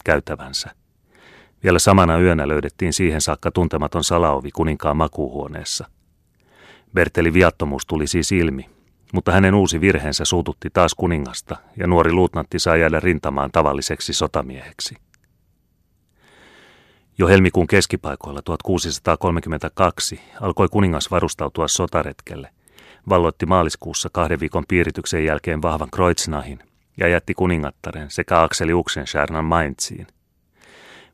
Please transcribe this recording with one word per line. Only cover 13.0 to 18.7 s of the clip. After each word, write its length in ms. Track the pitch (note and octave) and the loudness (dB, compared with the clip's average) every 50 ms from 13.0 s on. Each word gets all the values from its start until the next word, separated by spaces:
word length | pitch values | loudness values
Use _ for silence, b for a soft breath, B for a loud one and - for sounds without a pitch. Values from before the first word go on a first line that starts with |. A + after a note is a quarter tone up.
rintamaan 500 | D#2 F2+ E2+ C#2+ - D2 C2+ C#2 C#2 C#2 | 0 0 0 0 -2 -4 -4 -4 -4 -2
tavalliseksi 600 | - E2+ D#2 D2 C#2+ C#2 C2+ - D#2 - - - E2 | 2 2 2 2 2 -2 -4 -6 -8 -8 -8 -6 -4
sotamieheksi. 840 | - D#2+ D2 - D#2+ C#2 C2 C2 C2+ - - - - - - - - _ _ _ _ _ _ _ _ _ _ _ _ _ _ _ _ _ _ _ _ _ _ b b b b b b b b b b b b b b b b b b b b b - | -4 -4 -2 -2 -4 -6 -6 -10 -16 -18 -18 -16 -14 -12 -12 -14 -16 _ _ _ _ _ _ _ _ _ _ _ _ _ _ _ _ _ _ _ _ _ _ b b b b b b b b b b b b b b b b b b b b b 0
Jo 100 | F#2 E2+ | 4 6
helmikuun 380 | G2 F#2+ F#2 F2+ - F#2 E2+ | 6 6 6 6 4 2 0
keskipaikoilla 760 | - - G2 - - - F#2+ - D#2 C#2 - - D#2 C#2 C#2+ - | 2 2 2 2 2 -2 -4 -6 -6 -10 -10 -10 -12 -12 -10 -8
tuhatkuusisataakolmekymmentäkaksi 1800 | - E2 - - - | -6 -8 -6 -4 -2